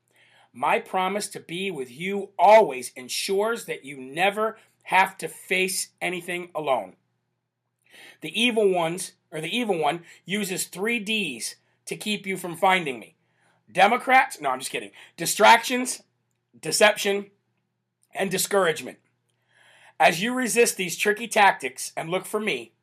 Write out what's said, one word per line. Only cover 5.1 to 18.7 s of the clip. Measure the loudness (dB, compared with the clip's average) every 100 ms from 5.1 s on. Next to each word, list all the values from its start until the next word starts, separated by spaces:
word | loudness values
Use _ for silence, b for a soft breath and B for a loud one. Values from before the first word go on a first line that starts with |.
| -2
to | -14
face | -10 -4 -2 -2 -4 -8 -8
anything | -6 -6 -8 -8 -8 -6
alone. | -2 -2 -4 -16 _ _ _ _ _ _ _ _ _ B B B
The | -8 -2
evil | 0 2 2
ones, | 2 0 -2 -8 -14 _
or | -10
the | -6 -2
evil | 0 0
one, | 0 -2 b b
uses | b -4 -4 -6
three | -8 -6 -4 -4
Ds | -2 -4 -4 -6 -10 -12 _ _ -14
to |
keep | -10 -6 -6 -6
you | -8
from | -8 0
finding | 2 2 0 -8
me. | -12 _ _ _ _ _ _
Democrats," | 4 4 4 4 4 4 -2
no, | -4
I'm | -4
just | -4
kidding. | -8 -10 B B B
"Distractions, | -4 6 8 8 4 -4 -4 -8 _ _ _ _ _ _
deception, | -4 4 4 4 0 -2 -4 _ _ _ _ _ _ _ _
and | -6 -4
discouragement. | -2 0 2 2